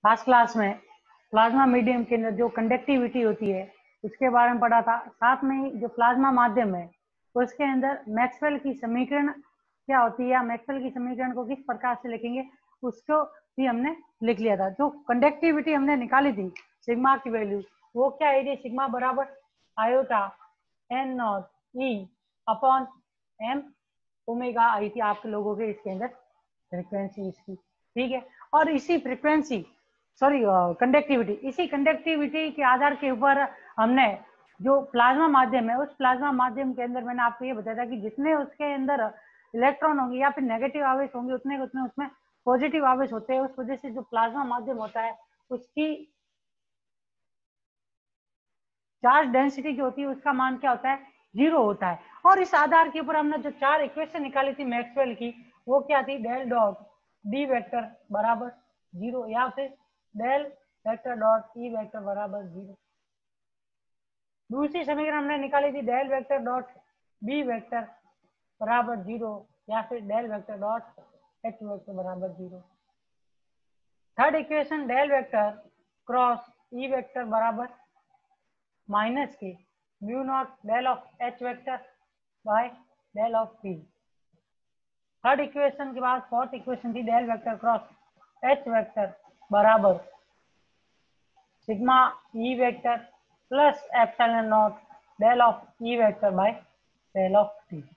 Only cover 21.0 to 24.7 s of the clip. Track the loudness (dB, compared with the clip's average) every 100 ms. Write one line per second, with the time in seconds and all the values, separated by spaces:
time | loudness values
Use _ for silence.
21 | -6 -4 -4 -4 -8 _ _ -6 -4 -6
22 | -10 _ _ _ -6 0 2 2 0 _
23 | _ _ _ _ -6 -6 -8 _ _ _
24 | _ _ -10 -6 -4 2 2